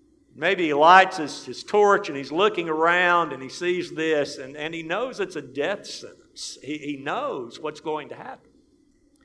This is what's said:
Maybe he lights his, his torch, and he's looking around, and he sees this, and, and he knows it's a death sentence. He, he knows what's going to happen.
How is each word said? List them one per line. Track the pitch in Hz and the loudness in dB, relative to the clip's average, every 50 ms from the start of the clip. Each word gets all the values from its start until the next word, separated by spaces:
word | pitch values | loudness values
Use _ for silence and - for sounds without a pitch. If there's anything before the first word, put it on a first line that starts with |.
| _ _ _ _ _ _ - | _ _ _ _ _ _ -8
Maybe | 123 151 180 196 185 175 | -2 0 0 0 2 0
he | 156 143 | 0 4
lights | 143 151 165 185 190 190 185 - | 6 8 10 10 10 8 6 2
his, | - 151 135 - - - | -6 -6 -6 -8 -12 -12
his | - 120 - - | -14 -14 -14 -8
torch, | - - 208 208 202 196 - 202 - | 0 4 4 6 6 6 4 2 -4
and | 143 | -8
he's | 139 139 131 | -8 -8 -4
looking | 147 170 202 214 208 180 170 165 | 0 2 2 2 2 0 -4 -2
around, | 156 156 160 170 170 180 180 175 175 175 170 151 | 0 2 4 4 4 4 4 4 4 2 2 0
and | 135 127 | -6 -10
he | 135 123 | -12 -12
sees | - - 175 175 180 180 - 151 | -10 -6 -2 -2 -2 -2 -4 -6
this, | - 151 160 160 156 147 139 - - - | -6 -4 0 0 2 0 0 -2 -6 -12
and, | 135 131 143 | -14 -14 -12
and | 151 151 160 165 | -10 -10 -8 -8
he | 165 160 | -8 -6
knows | 160 175 208 247 262 220 202 | -6 -4 -4 -4 -6 -6 -8
it's | 190 - - | -8 -6 -8
a | 156 | -12
death | 139 127 - 139 139 180 208 202 - | -12 -10 -6 -4 -4 -4 -4 -6 -10
sentence. | - - - - 98 - _ _ _ - - - - - - | -14 -16 -16 -16 -18 -20 _ _ _ -16 -14 -14 -14 -14 -14
He, | - 127 151 151 | -10 -10 -10 -8
he | 131 147 147 | -8 -10 -10
knows | 135 143 147 180 233 294 277 202 143 120 117 - - | -8 -6 -6 -6 -6 -6 -6 -8 -8 -10 -12 -14 -10
what's | 156 151 151 - | -10 -10 -10 -8
going | - 160 156 151 143 127 | -8 -8 -8 -8 -8 -12
to | 123 | -16
happen. | - 190 247 269 - _ _ _ _ _ _ _ _ _ _ _ _ _ _ _ _ | -16 -16 -16 -16 -18 _ _ _ _ _ _ _ _ _ _ _ _ _ _ _ _